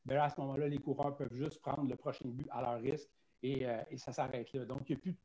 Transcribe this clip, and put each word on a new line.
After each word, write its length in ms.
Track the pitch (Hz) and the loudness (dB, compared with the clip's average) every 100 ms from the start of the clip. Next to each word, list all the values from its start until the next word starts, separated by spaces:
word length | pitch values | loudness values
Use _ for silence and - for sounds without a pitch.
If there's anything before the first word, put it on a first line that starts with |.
ben 100 | - | 2
là, 100 | 139 | 4
à 60 | 147 | 4
ce 100 | - | 2
moment-là, 280 | 135 135 147 | -2 2 2
les 100 | 143 | 2
coureurs 380 | 147 135 143 143 | 0 2 2 0
peuvent 180 | 127 | -4
juste 260 | 120 151 - | -2 -4 -2
prendre 280 | - 139 135 | -2 0 0
le 80 | 120 | 0
prochain 320 | 139 - 127 | -2 -2 -4
but 180 | 127 - | -4 -4
à 120 | 120 | 0
leur 180 | 123 120 | 0 2
risque 280 | 120 113 - _ _ _ | 2 0 -2 _ _ _
et, 240 | 127 135 127 | 0 0 2
euh, 120 | 113 - | 0 -4
et 80 | 131 | -6
ça 140 | - | -4
s'arrête 400 | - 131 123 113 | -2 0 0 -4
là. 120 | 135 | -4
Donc, 240 | 127 139 135 | -2 -4 0
il 40 | |
n'y 60 | 143 | -2
a 40 | |
plus 100 | 190 | 0
de 80 | 180 | -4